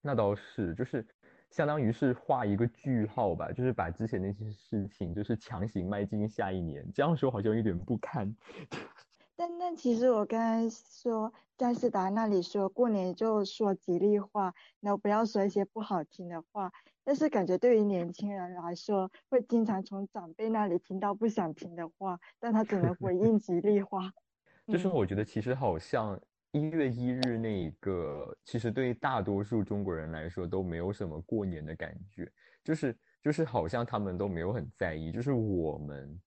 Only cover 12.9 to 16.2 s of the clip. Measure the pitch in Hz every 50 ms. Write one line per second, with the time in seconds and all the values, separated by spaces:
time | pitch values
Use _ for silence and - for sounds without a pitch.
12.9 | 214 202 185 185 175 175 220 226 220 214 202 190 - - 220 202 190 185 _ -
13.9 | 180 175 180 208 208 208 202 - _ 208 196 185 180 - - - _ _ - 208
14.9 | 202 208 - 208 208 214 226 214 220 208 196 202 180 208 196 190 _ 226 208 -
15.9 | 214 175 151 - _ -